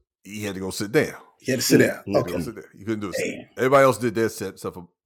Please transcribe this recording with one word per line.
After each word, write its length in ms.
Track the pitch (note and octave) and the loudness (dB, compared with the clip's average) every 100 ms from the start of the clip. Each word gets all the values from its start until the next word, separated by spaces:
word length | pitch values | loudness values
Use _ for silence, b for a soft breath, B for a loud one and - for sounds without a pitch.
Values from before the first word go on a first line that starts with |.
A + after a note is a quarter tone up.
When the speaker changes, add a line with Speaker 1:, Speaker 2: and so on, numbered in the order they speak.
| _ _ | _ _
Speaker 1:
he 200 | F#2 G#2+ | -16 -8
had 100 | G#2 F#2+ | -8 -6
to 40 | |
go 80 | F#2+ | -6
sit 220 | - G2+ | -6 -2
down. 240 | C#3+ - - - _ | 0 0 -4 -20 _
Speaker 2:
He 120 | - | -4
had 60 | B2+ | -2
to 40 | - | 4
sit 120 | C3 | 4
down. 120 | A#2 | 4
Speaker 3:
Mm-hmm. 220 | - G2+ | 0 -2
Speaker 1:
He 40 | G2+ | -2
had 80 | - | -2
to 40 | |
go 40 | - | -4
Speaker 2:
Okay. 80 | E2 | -8
Speaker 1:
sit 100 | G#2 | -10
down. 80 | - - | -16 -12
He 60 | |
couldn't 160 | G2 G#2+ | -6 -6
do 100 | G2+ | -4
a 40 | |
set. 120 | - - | -6 -6
Speaker 2:
Damn. 200 | - - - | -8 -12 -2
Speaker 1:
Everybody 260 | B2+ C#3 | 4 6
else 140 | C3+ A2 | 6 4
did 180 | A#2+ G#2 | 0 0
their 120 | A2 | 0
set 200 | - F#2+ - | -2 -10 -10
except 200 | G2 F2+ | -10 -10
for, 120 | F2 _ | -14 _